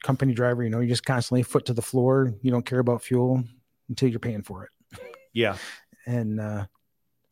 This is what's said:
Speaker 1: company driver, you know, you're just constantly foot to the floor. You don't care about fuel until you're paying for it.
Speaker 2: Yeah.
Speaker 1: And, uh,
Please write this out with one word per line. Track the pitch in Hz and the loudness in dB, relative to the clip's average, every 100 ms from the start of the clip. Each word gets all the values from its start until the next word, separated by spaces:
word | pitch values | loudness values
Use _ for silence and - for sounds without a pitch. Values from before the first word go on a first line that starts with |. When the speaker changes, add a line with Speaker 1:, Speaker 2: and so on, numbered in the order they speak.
Speaker 1:
company | - 131 135 | 0 2 2
driver, | 120 123 123 | 2 2 2
you | 117 | 0
know, | 117 | 0
you're | 120 | 0
just | 120 - | 0 0
constantly | 127 - 127 | 0 2 0
foot | 123 143 - | 2 0 0
to | |
the | 117 | -4
floor. | - 131 123 135 131 101 | -2 2 4 4 2 0
You | 127 | 0
don't | 123 123 | 0 0
care | 127 | 0
about | 123 120 | 2 0
fuel | - 123 123 131 120 - _ _ - | 0 2 2 2 -2 -10 _ _ -10
until | 117 131 | 0 0
you're | 113 | 0
paying | 120 107 | -4 -8
for | - 95 | -8 -12
it. | - _ _ - - - _ | -16 _ _ -20 -18 -20 _
Speaker 2:
Yeah. | 113 110 95 - - _ _ - | 0 0 0 -8 -16 _ _ -4
Speaker 1:
And, | 120 107 107 | -2 -2 -4
uh, | 107 104 101 _ _ _ _ _ _ | -4 -6 -8 _ _ _ _ _ _